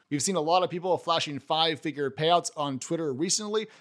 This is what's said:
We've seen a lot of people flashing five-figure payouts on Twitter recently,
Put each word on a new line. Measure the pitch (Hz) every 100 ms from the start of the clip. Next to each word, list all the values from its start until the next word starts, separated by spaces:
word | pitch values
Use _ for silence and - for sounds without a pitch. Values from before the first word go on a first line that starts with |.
| _
We've | 143
seen | 151 185
a |
lot | 151 180
of | 180
people | 175 180 165
flashing | - 160 147 143
five-figure | - 160 165 160 160 139 139
payouts | 131 156 175 170 -
on | 143 135
Twitter | - 165 160
recently, | 127 185 - 214 214 220 -